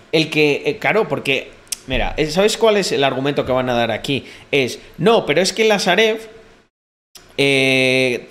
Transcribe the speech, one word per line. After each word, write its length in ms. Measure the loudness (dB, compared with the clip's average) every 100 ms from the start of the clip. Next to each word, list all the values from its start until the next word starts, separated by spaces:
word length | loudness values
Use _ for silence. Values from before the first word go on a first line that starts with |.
| -4
el 180 | -2 0
que, 340 | 2 2 2 -2
eh, 120 | -2
claro, 280 | 0 0 0
porque, 460 | -4 -2 -4 -4 -18 -16 -16 -6
mira, 260 | -4 -2 -2
eh, 100 | -2
¿sabes 300 | 0 0 2
cuál 200 | 2 2
es 120 | 0
el 140 | 0
argumento 420 | 0 0 -2 -2 -2
que 60 |
van 160 | -2 0
a 40 |
dar 180 | 0 0
aquí? 320 | -4 -4 -6 -6 -20 -4
Es, 300 | -2 -2 -6 -16 -2
"No, 260 | 2 2
pero 160 | 2 0
es 120 | 0
que 100 | 0
la 140 | 0 2
Sareb, 400 | 2 2 2 0 -8 -20 -20 -20 _ _ _ _ _ -20 -16 0
eh, 920 | 2 4 2 2 2 2 0 -2 -8